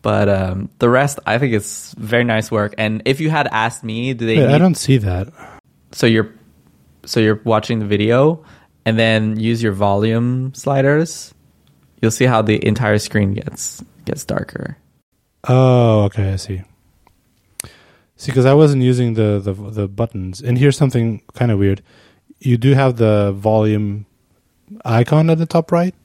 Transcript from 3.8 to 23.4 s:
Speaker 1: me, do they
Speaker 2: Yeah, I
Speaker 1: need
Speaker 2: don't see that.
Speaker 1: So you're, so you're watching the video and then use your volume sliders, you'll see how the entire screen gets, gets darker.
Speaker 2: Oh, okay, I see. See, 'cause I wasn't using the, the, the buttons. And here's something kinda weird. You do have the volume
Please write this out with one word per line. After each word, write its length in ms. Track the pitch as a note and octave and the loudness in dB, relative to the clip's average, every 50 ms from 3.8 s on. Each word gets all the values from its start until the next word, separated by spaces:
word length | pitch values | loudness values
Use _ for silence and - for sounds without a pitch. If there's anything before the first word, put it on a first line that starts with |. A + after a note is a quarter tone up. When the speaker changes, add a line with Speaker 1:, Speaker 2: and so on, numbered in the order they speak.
| - | -10
Speaker 1:
me, 300 | A2+ A2 A#2 B2 C3 C3 | -8 -8 -6 -6 -6 -6
do 120 | A2+ A#2 | -4 -2
they 120 | A2+ A2+ | 0 2
Speaker 2:
Yeah, 100 | D#3+ C3+ | 2 4
I 40 | B2+ C#3+ | 4 4
Speaker 1:
need 40 | D3+ | 4
Speaker 2:
don't 160 | F3+ F#3 D#3 | 4 2 2
see 200 | - - - C3+ | 0 0 2 2
that. 300 | B2 G2+ G2 F2+ - G2 - - - - - - - _ _ _ _ _ _ | 2 2 -2 -4 -4 -6 -8 -12 -20 -20 -20 -20 -20 _ _ _ _ _ _
Speaker 1:
So 160 | - - - | -6 0 0
you're, 220 | A#2 A2+ A2 G#2 - - - _ _ _ _ _ _ _ _ _ _ _ _ - | 2 2 2 0 -4 -8 -20 _ _ _ _ _ _ _ _ _ _ _ _ -16
so 140 | - - A#2+ | -4 -2 0
you're 220 | A2 G#2+ G#2+ G#2 - | 2 2 0 0 -2
watching 360 | A#2 A2 G#2+ G#2+ - A#2+ A2 | -2 -2 -2 -2 -2 -6 -4
the 60 | G#2+ | -2
video 580 | G2+ G#2 G2+ G#2 A2 A#2 B2+ C#3 D#3 E3 D#3+ - - - _ _ _ _ _ _ | -2 -2 0 0 2 2 4 2 2 0 -2 -10 -20 -20 _ _ _ _ _ _
and 120 | A2+ A2+ | -2 0
then 400 | A2 A2+ A2+ A2 A2 G#2+ G#2+ A2 A2 | 2 2 2 2 2 0 -2 -4 -2
use 220 | A2 A2+ A#2 A2+ A#2 | -2 -2 -2 0 -2
your 100 | G#2+ G2 | -2 -2
volume 800 | F#2+ G#2 G2+ G2 G2+ G#2+ A2 A2+ A#2 A#2+ B2 B2+ B2+ C3 C3 C3 | 0 0 0 2 0 0 0 0 0 0 -2 -2 -4 -6 -8 -10
sliders, 800 | - - C#3+ C#3 C#3 C3+ C#3 D3 D3+ E3 E3 - - - - _ _ _ _ _ _ _ _ _ _ _ _ _ _ | -8 -6 -2 -2 0 2 2 2 0 -2 -4 -8 -16 -18 -20 _ _ _ _ _ _ _ _ _ _ _ _ _ _
you'll 100 | - A2+ | -2 -2
see 140 | A2 - B2 | 0 2 2
how 160 | B2+ B2 A2 | 2 2 2
the 240 | G#2+ G#2+ G#2+ - - | 2 2 0 0 2
entire 320 | G#2+ G#2 G#2 B2+ G#2+ G#2+ G#2 | 0 0 0 0 0 0 0
screen 340 | - - - G#2+ G2+ G2 G2 | -2 -2 -2 0 0 0 -2
gets, 500 | G#2 - - - - - - - - - _ _ _ - | -6 -8 -10 -12 -10 -12 -12 -12 -14 -20 _ _ _ -10
gets 180 | - - - - | -10 -10 -10 -8
darker. 540 | - - - - - - - - - - _ _ _ _ _ _ _ _ _ _ _ _ _ - | -8 -6 -8 -8 -8 -10 -12 -12 -12 -14 _ _ _ _ _ _ _ _ _ _ _ _ _ 0
Speaker 2:
Oh, 560 | - B2+ B2+ C3 C3 B2+ B2 A#2+ A#2 A2 G#2+ G2+ | 2 4 4 6 6 4 4 4 4 4 2 2
okay, 300 | G2 - A2 G2 G2 F#2+ | 0 0 -2 -2 -2 -4
I 20 | |
see. 260 | F#2 - - G2 F2+ F2+ _ _ _ _ _ _ _ _ _ _ _ _ _ _ _ _ _ _ - - - - _ _ _ _ _ _ _ _ | -6 -6 -8 -10 -10 -12 _ _ _ _ _ _ _ _ _ _ _ _ _ _ _ _ _ _ -18 -18 -18 -18 _ _ _ _ _ _ _ _
See, 160 | _ - - | _ -10 -2
'cause 140 | B2+ C3 B2 | 0 2 4
I 80 | C3 C#3 | 4 6
wasn't 300 | D3 D#3+ D3 C#3+ C3 B2+ | 6 6 4 4 2 2
using 300 | B2+ B2+ B2 B2 A#2+ A2+ | 2 2 2 0 0 0
the, 260 | A2 A2 G#2+ G#2 G2+ | 0 2 2 0 0
the, 120 | G2 G#2 F#2+ | -2 -4 -6
the 340 | G2 G#2 G2+ G#2+ G#2+ G2+ | -6 -10 -10 -6 -6 -6
buttons. 540 | F#2+ G2 G#2 A#2 A2+ - G2+ F#2 F#2 F#2 - | -6 -4 -6 -6 -6 -4 -10 -10 -10 -10 -8
And 160 | - B2 B2 | -4 -2 0
here's 180 | B2 C#3 C#3+ C3 | 2 2 2 4
something 440 | - D3 C3 B2 A#2+ A#2 A2+ G#2+ - _ - _ | 2 0 0 2 0 0 0 -2 -6 _ -20 _
kinda 200 | - B2+ A#2+ A2 | -2 0 0 2
weird. 260 | G2 G2+ G2 G2 G2+ _ _ _ _ _ _ _ _ _ _ - _ | 2 2 0 0 -2 _ _ _ _ _ _ _ _ _ _ -20 _
You 180 | - C3+ A#2+ | -2 -2 0
do 160 | A#2 A#2 C3+ C#3 | 2 2 2 4
have 240 | C3+ C#3 C3 B2 | 4 2 2 2
the 340 | A#2 A#2 G#2+ G#2+ G#2 G2+ G2+ | 2 2 2 4 2 2 0
volume 720 | G2 G2 | -2 -2